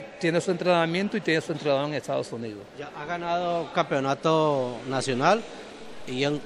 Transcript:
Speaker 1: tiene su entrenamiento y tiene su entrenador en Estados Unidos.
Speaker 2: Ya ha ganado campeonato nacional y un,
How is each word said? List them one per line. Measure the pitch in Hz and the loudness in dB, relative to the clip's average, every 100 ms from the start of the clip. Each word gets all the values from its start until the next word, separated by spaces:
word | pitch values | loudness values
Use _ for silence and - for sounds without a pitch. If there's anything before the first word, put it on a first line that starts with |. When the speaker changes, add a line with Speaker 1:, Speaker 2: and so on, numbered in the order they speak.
| 180 - | -8 -4
Speaker 1:
tiene | 170 165 | 0 2
su | 180 | 0
entrenamiento | 175 180 175 165 170 202 214 | 0 2 4 4 2 0 -2
y | |
tiene | 165 160 | 2 0
su | - | 0
entrenador | 147 147 135 143 | -2 2 2 2
en | |
Estados | 147 - 135 127 | -4 -2 -2 -2
Unidos. | 117 117 104 101 - | -6 -8 -10 -14 -14
Speaker 2:
Ya | 143 - | -12 -10
ha | |
ganado | 151 175 170 175 175 170 147 | -8 -6 -2 0 2 0 0
campeonato | 185 156 147 135 135 165 160 156 139 127 117 131 | 0 2 2 2 2 4 4 4 4 0 -4 -4
nacional | 131 123 123 151 220 - - - - - - - | -2 0 2 4 4 0 -12 -16 -14 -12 -10 -6
y | 127 | 0
un, | 139 147 | 0 0